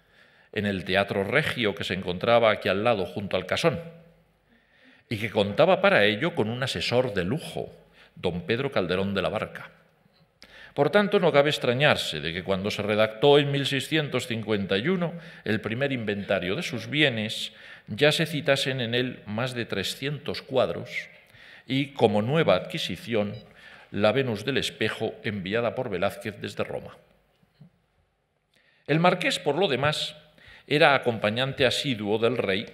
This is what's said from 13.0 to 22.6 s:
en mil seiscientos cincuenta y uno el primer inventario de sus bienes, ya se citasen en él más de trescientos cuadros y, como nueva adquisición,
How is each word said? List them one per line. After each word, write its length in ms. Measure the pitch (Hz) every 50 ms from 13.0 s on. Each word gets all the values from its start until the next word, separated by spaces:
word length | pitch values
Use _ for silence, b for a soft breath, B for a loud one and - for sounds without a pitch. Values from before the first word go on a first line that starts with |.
| 110 107 - - - 143 143 147
en 140 | 143 143 139
mil 120 | 139 135
seiscientos 640 | 120 139 135 131 - 151 160 147 127 - 123 117
cincuenta 500 | - 117 113 107 107 110 101 98 87 98
y 120 | 98 117 165
uno 240 | 190 185 175 156 - B B B B B B
el 160 | - - -
primer 320 | - 104 113 120 143 139 139
inventario 640 | 120 110 104 104 101 95 - 104 95 90 87 101
de 60 | 156 175
sus 260 | - 131 113 107 117
bienes, 640 | 127 147 151 139 120 110 107 107 - - - - B B B B B B B
ya 240 | - 107 98 143 151
se 160 | 151 - 165
citasen 540 | 160 160 143 123 139 139 135 - 147 131 131
en 140 | 120 113 117
él 280 | 123 127 127 - - -
más 280 | 107 107 110 127 131 123
de 120 | 120 110
trescientos 760 | - - 98 90 - - - 131 143 151 127 - - 92 - -
cuadros 480 | - 127 127 107 85 85 - 117 - - - - - B B B B B B B B B B B
y, 220 | - 127 135 143 135
como 340 | - - 131 107 104 104 107
nueva 340 | 120 147 165 147 104 92
adquisición, 800 | 92